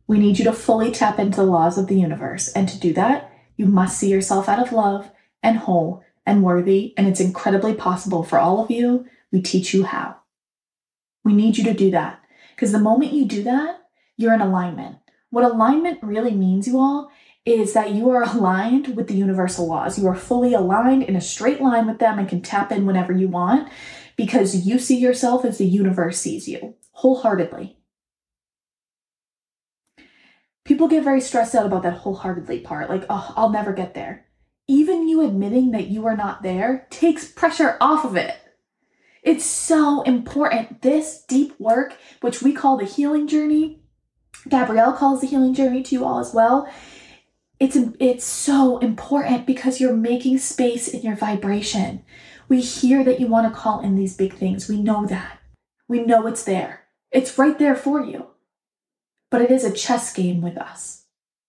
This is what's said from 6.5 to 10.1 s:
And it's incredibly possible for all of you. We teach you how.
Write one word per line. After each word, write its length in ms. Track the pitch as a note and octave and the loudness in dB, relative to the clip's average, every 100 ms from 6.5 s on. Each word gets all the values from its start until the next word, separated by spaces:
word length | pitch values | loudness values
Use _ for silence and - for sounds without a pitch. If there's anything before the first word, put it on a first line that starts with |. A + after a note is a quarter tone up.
| F3 F3+ G3 A3 - | 2 2 0 0 0
And 100 | G3 | 0
it's 140 | F#3 | 2
incredibly 520 | F#3 - G#3 G3 G#3+ | -2 -2 0 0 0
possible 500 | G#3+ F#3 F3+ F#3+ F3 | -2 -2 -4 -4 -4
for 140 | E3 - | -2 0
all 240 | E3+ G3+ | 2 0
of 80 | A3 | 0
you. 360 | A#3 A#3+ B3 - _ _ | 0 0 0 -4 _ _
We 100 | F#3+ | -2
teach 320 | F#3 F#3 F#3 | 0 -2 0
you 120 | F#3+ F#3+ | 0 0
how. 320 | - - | -4 -10